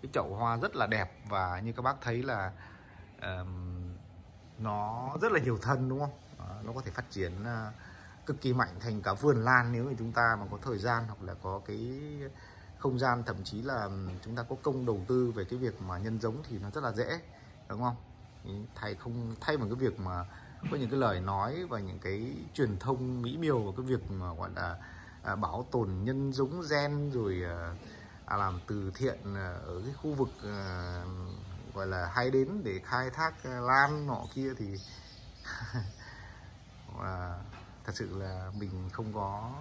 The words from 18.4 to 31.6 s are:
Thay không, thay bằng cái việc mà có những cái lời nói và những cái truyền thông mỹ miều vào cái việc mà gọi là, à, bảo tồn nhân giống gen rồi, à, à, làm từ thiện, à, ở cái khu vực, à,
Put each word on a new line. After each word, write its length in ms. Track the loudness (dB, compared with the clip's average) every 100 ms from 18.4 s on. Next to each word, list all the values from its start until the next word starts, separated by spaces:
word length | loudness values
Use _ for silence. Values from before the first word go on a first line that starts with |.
| -8 -8 -8
Thay 200 | -6 -6
không, 400 | -4 -4 -4 -4 -2
thay 160 | 0 2
bằng 120 | 2
cái 80 | 2
việc 240 | 2 2
mà 260 | -2 -2 -4 -10 -16 -6 -2
có 60 | 0
những 140 | 2
cái 80 | 4
lời 220 | 4 4
nói 440 | 0 0 0 -2 -4
và 120 | -4
những 180 | -4 -4
cái 360 | -2 -2 -2 -6 -6
truyền 240 | 2 2 2
thông 440 | 0 0 0 0
mỹ 140 | 0 2
miều 220 | 4 4
vào 140 | 2 -2
cái 100 | 2
việc 240 | 2 0
mà 240 | -4 -4
gọi 160 | -4 -4 -2
là, 200 | -2 -4 -10 -14 -14 -6
à, 140 | -2 0
bảo 300 | 0 0 2
tồn 200 | 2 2 2
nhân 300 | 2 2 2
giống 300 | 2 2 0 2
gen 400 | 4 4 2 2
rồi, 320 | 2 2 2
à, 300 | -2 -2 -4 -6 -10 -14 -14 -14 -2
à, 100 | 2
làm 240 | 2 0 -2
từ 260 | -2 -2
thiện, 400 | 0 0 0 -4
à, 200 | -4 -2 -4 -6
ở 160 | -4
cái 100 | -4
khu 200 | -4 -2
vực, 160 | 2 2 0
à, 580 | -6 -4 -2 -2 -2 -4 -4 -6 -6 -8 -10 -10